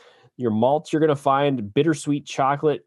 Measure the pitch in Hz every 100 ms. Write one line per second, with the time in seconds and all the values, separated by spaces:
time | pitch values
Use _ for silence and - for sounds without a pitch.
0 | _ _ _ - 120 107 123 151 - 156
1 | 156 143 139 135 143 127 101 139 160 147
2 | 151 143 - - 135 143 156 135